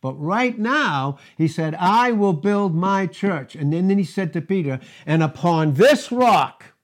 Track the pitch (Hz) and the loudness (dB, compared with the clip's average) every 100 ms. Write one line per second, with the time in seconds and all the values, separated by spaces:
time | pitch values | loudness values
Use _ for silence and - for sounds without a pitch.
0 | 131 135 151 208 254 233 214 285 262 147 | -8 -8 -4 -2 -2 -2 -2 -2 0 -2
1 | 135 139 - _ 160 151 160 160 180 214 | -4 -8 -14 _ -2 -2 -6 -2 2 2
2 | 247 226 202 160 180 208 202 165 185 196 | 2 2 0 0 0 0 0 0 0 0
3 | 190 - 196 170 127 - 143 160 190 196 | -2 -4 -4 -4 -8 -6 -2 0 2 2
4 | 185 - 185 175 151 190 147 131 - - | 0 -4 -4 -6 -2 -2 -2 -6 -10 -20
5 | - 160 160 - 175 165 156 131 240 294 | -2 0 0 0 0 2 2 4 4 4
6 | - 240 247 190 127 - - _ | 0 0 4 4 0 -6 -20 _